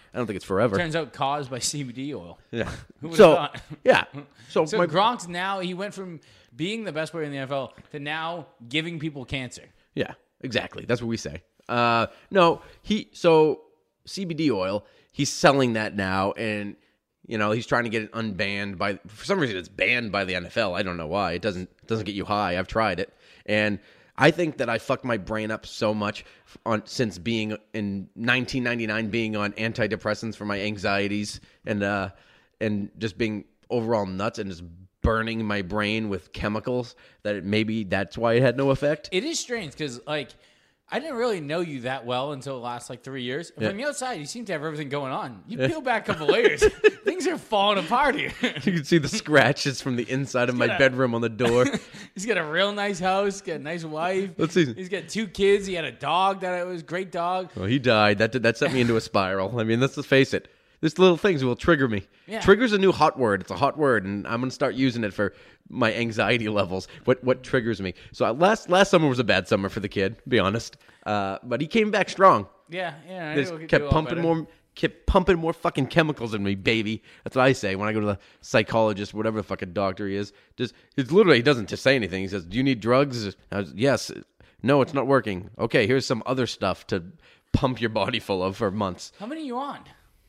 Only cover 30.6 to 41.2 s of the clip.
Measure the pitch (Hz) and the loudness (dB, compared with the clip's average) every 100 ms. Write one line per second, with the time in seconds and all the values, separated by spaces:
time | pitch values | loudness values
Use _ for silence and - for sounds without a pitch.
30.6 | 104 104 101 101 101 104 104 - - _ | -4 -4 -2 0 0 -2 -6 -10 -16 _
31.6 | - 104 101 101 98 - _ _ _ - | -4 -2 0 -2 -4 -10 _ _ _ -6
32.6 | 107 104 101 - 107 - 113 107 - _ | -2 -2 -6 -6 -6 -2 -4 -4 -10 _
33.6 | - 120 113 110 95 92 110 - 98 85 | -4 -2 0 0 0 -2 -4 -4 -8 -10
34.6 | 87 85 95 _ 117 113 113 113 107 101 | -14 -18 -20 _ 2 2 0 -2 -2 -2
35.6 | 87 104 104 110 110 92 - - 104 107 | -2 0 0 0 -2 -4 -8 -6 -4 -2
36.6 | 127 123 117 - - _ 104 101 92 107 | -2 -4 -4 -12 -20 _ -6 -4 0 0
37.6 | 110 110 98 95 98 - 117 120 127 123 | 2 -2 -2 -2 -4 -2 2 4 4 2
38.6 | 139 135 143 156 - 180 285 294 - 233 | 0 2 0 -2 -4 -4 -2 -4 -6 -8
39.6 | 156 - 147 120 - 151 127 - _ _ | -8 -8 -8 -8 -6 -6 -8 -14 _ _
40.6 | _ _ - 220 311 240 | _ _ -8 -6 -6 -2